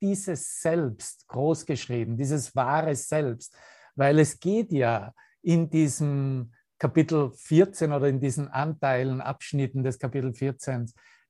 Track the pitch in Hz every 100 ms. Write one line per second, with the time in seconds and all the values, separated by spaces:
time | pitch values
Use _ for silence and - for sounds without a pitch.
0 | 196 196 196 160 - - 165 170 135 107
1 | - - - 120 151 160 - 135 - 120
2 | 113 117 135 151 117 - 123 151 160 135
3 | - 156 139 113 - _ - - _ -
4 | 139 156 151 - 180 214 226 147 120 110
5 | 101 - _ _ 175 170 160 160 151 -
6 | 147 139 135 131 120 _ _ - 143 160
7 | 156 156 135 - - 156 196 - 156 143
8 | 139 135 135 127 139 131 151 156 139 127
9 | 131 131 131 139 - 147 131 135 131 123
10 | 131 139 131 117 135 127 - 123 117 -
11 | _ _